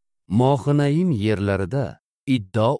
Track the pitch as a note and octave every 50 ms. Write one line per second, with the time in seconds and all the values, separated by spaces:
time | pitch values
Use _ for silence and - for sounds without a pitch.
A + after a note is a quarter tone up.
0 | _ _ _ _ _ - F#2+ A#2+ B2+ C#3 C#3+ C3 - C#3+ D3 D3 C#3+ C#3+ D3 E3+
1 | F#3 F3 C3+ G2+ G#2 A2 G#2+ F#2 G2+ G2 G2 F#2+ F#2+ E2+ B2 C#3+ A#2 C#2+ - -
2 | _ _ _ _ - C3+ B2+ A#2 G2+ F#2 - A2 A2 B2 D3